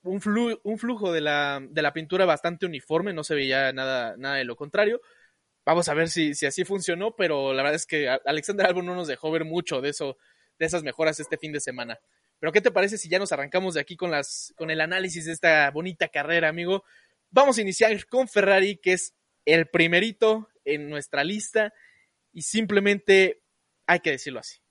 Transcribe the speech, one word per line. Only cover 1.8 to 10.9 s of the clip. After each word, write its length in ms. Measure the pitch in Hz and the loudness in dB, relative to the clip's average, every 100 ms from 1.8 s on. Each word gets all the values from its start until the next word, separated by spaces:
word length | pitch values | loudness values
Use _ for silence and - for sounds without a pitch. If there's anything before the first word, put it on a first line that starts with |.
la 100 | 147 | -2
pintura 340 | 156 156 180 185 | -4 -4 2 2
bastante 380 | 151 170 170 | 2 0 -4
uniforme, 480 | 180 147 - 160 202 | -8 -8 -2 -2 -2
no 120 | 165 | -8
se 100 | 147 | -4
veía 380 | 151 135 135 135 | -2 0 0 0
nada, 440 | 131 131 131 117 107 | -2 -4 -2 -4 -8
nada 200 | 135 139 | -6 -4
de 80 | |
lo 100 | 123 | -6
contrario. 460 | 117 147 - 208 233 _ _ _ _ _ _ - | -8 -4 2 2 0 _ _ _ _ _ _ 2
Vamos 220 | 170 165 | 2 2
a 60 | |
ver 140 | 151 165 | 0 0
si, 260 | 170 156 | 0 -2
si 120 | 143 143 | 0 -2
así 160 | 139 | -2
funcionó, 540 | 180 196 175 170 214 - | -4 -4 -4 -4 -4 -2
pero 360 | 175 143 135 | 0 0 0
la 120 | 131 | 0
verdad 100 | 143 | 0
es 120 | 156 - | -2 -2
que 220 | 156 135 | -2 0
a-, 120 | 160 | 0
Alexander 420 | 139 156 147 202 190 | 0 -2 -2 2 2
Albon 200 | 180 180 | 2 -4
no 80 | |
nos 140 | 180 160 | -6 -6
dejó 240 | 127 156 | -6 -4
ver 120 | 165 | -4
mucho 360 | 160 170 170 139 | -2 -4 -4 -4
de 80 | 139 | -4
eso, 280 | 147 143 131 _ _ _ _ | -6 -8 -10 _ _ _ _
de 60 | 160 | -2
esas 180 | 170 | -2
mejoras 340 | 151 | -4